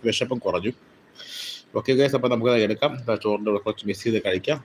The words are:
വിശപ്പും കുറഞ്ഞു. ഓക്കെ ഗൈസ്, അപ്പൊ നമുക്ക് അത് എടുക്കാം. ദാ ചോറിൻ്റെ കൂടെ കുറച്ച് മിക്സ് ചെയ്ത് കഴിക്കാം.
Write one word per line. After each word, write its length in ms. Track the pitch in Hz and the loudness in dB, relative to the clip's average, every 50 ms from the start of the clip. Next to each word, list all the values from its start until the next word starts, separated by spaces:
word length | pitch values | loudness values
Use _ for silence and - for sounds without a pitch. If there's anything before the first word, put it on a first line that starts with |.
| - | 2
വിശപ്പും 320 | 113 110 - 123 120 131 120 - | 0 0 0 -2 -2 -2 -2 -2
കുറഞ്ഞു. 260 | 95 87 87 90 110 123 - - _ - _ _ _ _ - - - - - - - - - - _ - 107 | 0 0 0 -2 -2 -6 -6 -16 _ -20 _ _ _ _ -20 -20 -16 -14 -12 -12 -12 -14 -14 -18 _ -6 -4
ഓക്കെ 140 | - - 135 127 | 0 2 4 4
ഗൈസ്, 160 | 139 139 139 127 | 4 4 4 2
അപ്പൊ 100 | 120 123 | 2 2
നമുക്ക് 180 | 123 113 117 123 | 2 2 2 4
അത് 100 | 120 117 107 | 4 4 4
എടുക്കാം. 260 | 104 107 - 135 147 135 127 120 | 2 2 2 0 0 0 -2 -2
ദാ 80 | 113 110 104 - | -2 -2 0 0
ചോറിൻ്റെ 260 | 107 104 104 104 107 | -2 -2 0 0 0
കൂടെ 100 | 104 101 - | 0 0 0
കുറച്ച് 200 | 110 107 - - 104 | -4 -6 -4 -4 -6
മിക്സ് 140 | 98 - - | -6 -2 -2
ചെയ്ത് 140 | 117 113 107 - | 0 0 0 0
കഴിക്കാം. 320 | 98 92 92 - - 151 143 127 | 0 -2 0 0 -2 -2 -2 -4